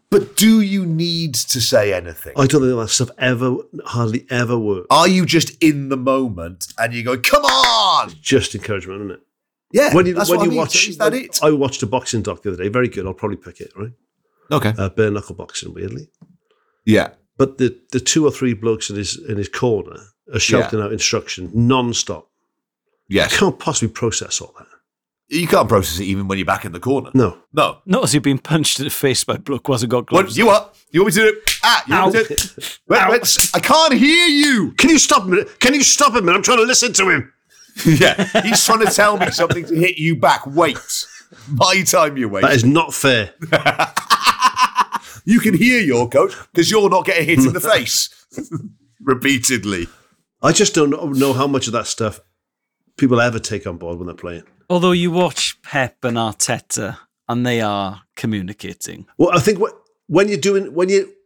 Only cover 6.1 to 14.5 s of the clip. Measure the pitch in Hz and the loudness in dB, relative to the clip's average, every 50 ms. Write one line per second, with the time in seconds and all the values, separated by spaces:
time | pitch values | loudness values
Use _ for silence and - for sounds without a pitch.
6.1 | 131 135 131 120 104 87 82 85 92 85 - - - - 113 117 120 120 113 123 | 0 0 0 -4 -6 -10 -12 -14 -14 _ -16 -14 -6 -6 -4 -4 -4 -6 -4 -4
7.1 | 127 131 - - 277 294 294 277 262 269 262 247 233 226 208 190 170 147 117 101 | -4 -2 0 2 2 2 2 2 0 0 0 2 2 2 2 2 2 2 0 -2
8.1 | - - _ - 131 131 - - - 104 - - 104 95 87 95 95 101 104 98 | -8 -12 _ 2 2 2 2 0 -8 -10 -8 -8 -8 -8 -8 -10 -12 -12 -12 -12
9.1 | 90 - _ _ _ _ _ _ _ _ _ _ - 214 285 294 - 170 185 180 | -14 -16 _ _ _ _ _ _ _ _ _ _ 0 2 2 4 4 2 2 2
10.1 | 180 - 202 170 175 180 208 202 - 156 160 - - 185 185 208 175 147 156 208 | 0 -2 0 0 2 2 2 0 0 0 -2 -2 0 -2 -2 -2 -2 -2 -2 0
11.1 | 220 262 262 - - - 151 156 151 143 139 127 - - 131 101 127 127 - - | 0 -2 -6 -6 -6 0 2 2 2 2 0 -2 -2 -6 -6 -4 -4 -4 -4 -4
12.1 | - 113 92 101 90 - _ 101 90 85 92 101 101 123 127 117 - 101 92 95 | -6 -4 -4 -6 -8 -8 _ -8 -8 -4 -6 -2 0 0 -2 0 -2 -6 -8 -8
13.1 | 90 - - 104 98 90 - 87 - _ - - _ 92 104 117 120 _ _ _ | -8 -6 -6 -8 -8 -8 -14 -20 -18 _ -18 -18 _ -14 -14 -14 -14 _ _ _
14.1 | _ _ _ _ _ _ _ _ | _ _ _ _ _ _ _ _